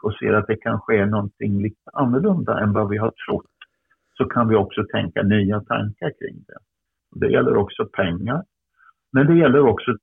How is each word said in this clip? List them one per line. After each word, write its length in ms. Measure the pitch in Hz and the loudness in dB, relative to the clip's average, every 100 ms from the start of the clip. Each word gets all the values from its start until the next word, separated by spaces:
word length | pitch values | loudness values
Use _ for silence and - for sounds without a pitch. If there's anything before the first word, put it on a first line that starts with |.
och 120 | 107 | -6
ser 180 | 101 - | -4 0
att 140 | 107 101 | 0 0
det 100 | 107 | -4
kanske 400 | 117 117 - 110 | -4 -6 0 0
är 100 | 101 | 2
någonting 560 | 107 101 - 107 101 | -2 -4 -8 -4 -2
lite 280 | 104 - - | -4 -6 -10
annorlunda 680 | - 127 127 208 175 107 104 | -4 0 0 0 0 -2 -2
än 120 | 104 | 0
vad 160 | 104 101 | 0 -2
vi 80 | 107 | -2
har 160 | 110 - - | -4 -6 -6
trott, 180 | 101 - _ - _ _ _ _ - | -8 -8 _ -20 _ _ _ _ -6
så 80 | |
kan 240 | 127 123 113 | -2 0 2
vi 80 | 110 | 2
också 280 | 98 - 101 | 0 -4 -4
tänka 300 | 110 85 117 | -4 -4 -2
nya 380 | 104 107 98 104 | 2 2 2 -2
tankar 520 | 101 113 107 - - - | -4 -4 -4 -6 -8 -8
kring 240 | - - - | -14 -14 -20
det. 120 | - _ _ _ _ _ - | -20 _ _ _ _ _ -4
Det 120 | - | 0
gäller 240 | 127 127 117 | 2 2 2
också 300 | 98 - 104 | -2 -4 -8
pengar, 560 | - 92 87 98 147 - _ _ _ _ _ _ | -4 -4 -4 -4 -6 -8 _ _ _ _ _ _
men 140 | 131 147 | 2 4
det 80 | |
gäller 320 | 170 151 135 131 | 6 6 6 4
också 300 | 101 - 110 | 2 -2 -6